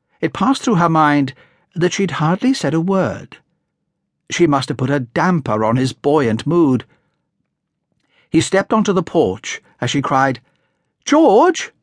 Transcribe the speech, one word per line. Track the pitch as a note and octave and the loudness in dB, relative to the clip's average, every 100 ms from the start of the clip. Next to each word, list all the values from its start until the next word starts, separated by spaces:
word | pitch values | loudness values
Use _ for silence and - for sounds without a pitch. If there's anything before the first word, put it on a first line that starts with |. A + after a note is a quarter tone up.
| _ _ | _ _
it | D#3+ | -6
passed | - G3 C4+ | -2 -2 0
through | - F#3 | 0 0
her | E3+ | 2
mind | D#3+ D3+ D3 C3 - _ _ _ | 2 2 2 -2 -6 _ _ _
that | E3+ F3 | -4 -2
she'd | - G3 C3+ | -2 -4 -2
hardly | D#3 F#3 B3+ | -2 0 -2
said | C4 C#3+ | -2 -2
a | D#3+ | -2
word. | E3+ F#3+ C#3+ - - - _ _ _ _ _ _ _ _ - | -2 -2 -2 -6 -14 -20 _ _ _ _ _ _ _ _ -8
She | - E3+ | -2 0
must | C#3+ C3 | 0 -2
have | B2 | -4
put | C3 | -2
a | C#3+ | -2
damper | A#2+ E3+ F3+ F3 C3 G#2+ | -4 -2 0 0 -2 -2
on | A2 B2 | 0 0
his | C3 | -2
buoyant | - C#3+ D#3 B2 A2 - | -4 0 0 0 -2 -2
mood. | E3+ D3+ B2+ - _ _ _ _ _ _ _ _ _ _ _ _ _ _ | 2 2 0 -4 _ _ _ _ _ _ _ _ _ _ _ _ _ _
He | D#3+ | -2
stepped | - F#3+ F#3+ | 0 0 0
onto | A3 G3+ | 0 0
the | F#3 | 0
porch | E3+ E3+ A2 F#2 - - _ - | 0 0 0 -2 -10 -14 _ -8
as | B2 | -4
she | C#3+ | -2
cried, | C3 C#3 C3+ B2+ _ _ _ _ _ _ | 0 0 0 -2 _ _ _ _ _ _
"George!" | - D4 D4+ G3+ E4+ E4 - _ | 0 4 6 6 4 2 -6 _